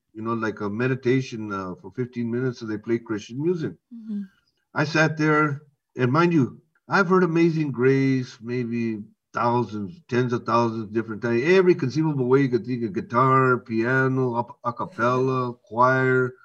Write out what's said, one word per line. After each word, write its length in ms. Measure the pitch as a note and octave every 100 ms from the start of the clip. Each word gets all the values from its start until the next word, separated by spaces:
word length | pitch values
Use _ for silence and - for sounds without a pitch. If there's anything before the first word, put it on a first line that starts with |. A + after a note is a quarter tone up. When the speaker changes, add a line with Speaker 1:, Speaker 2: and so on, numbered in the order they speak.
| _
Speaker 1:
you 100 | A2
know, 100 | A2+
like 280 | A2+ A2 G2+
a 80 | G#2
meditation, 840 | G#2 B2+ B2+ A#2+ C3+ C3 A2+ G#2+
uh, 240 | G2 F#2 F2
for 160 | G2
fifteen 400 | - A#2+ B2 A#2
minutes, 300 | A#2+ C3 A#2+
and 100 | A2
they 60 | G#2
play 200 | A2+ A#2
Christian 440 | - G#2 - B2
music. 320 | D#3+ F3+ B2 E2+ _
Speaker 2:
Mm-hmm. 280 | A#3 A3 G#3 G3 _ _ _ _
Speaker 1:
I 100 | - D3+
sat 320 | D#3+ D#3 -
there, 440 | D#3 D3+ D3+ C#3 - _ _ -
and 160 | B2
mind 220 | C#3+ F3
you, 280 | E3+ A2+ - _ _ -
I've 180 | E3+ F3+
heard 160 | F#3
Amazing 480 | F3+ E3 E3+ D#3+ D3
Grace 680 | A#2 C3 C3+ C3+ C3 B2+ -
maybe 640 | A2+ B2 A#2 A#2 A2+ G#2+ G#2+ _ _
thousands, 680 | A2 A#2+ A#2+ G#2 G#2 G2 E2+ -
tens 260 | A#2+ B2+
of 120 | A#2+ A#2+
thousands 380 | A#2 A#2 A2+
of 100 | G2+
different 280 | A2 A2 G#2
times, 220 | A#2 A#2 D3+
every 300 | F#3+ F3+ E3+
conceivable 500 | C3 C3+ D#3+ C#3 B2
way 160 | C3+
you 80 | C3+
could 160 | A#2+ A#2+
think 180 | B2+
of, 100 | A2+
guitar, 640 | G#2+ G2 A#2+ C3 C3 C3 B2
piano, 800 | - A2+ A#2 C3 C3 C3 B2+ A#2
a, 340 | - - A#2+
a 40 |
cappella, 800 | - A2 - A#2+ B2+ C3 C3 B2 A#2+
choir, 680 | _ A2+ B2+ C3 C3 B2+ B2+ -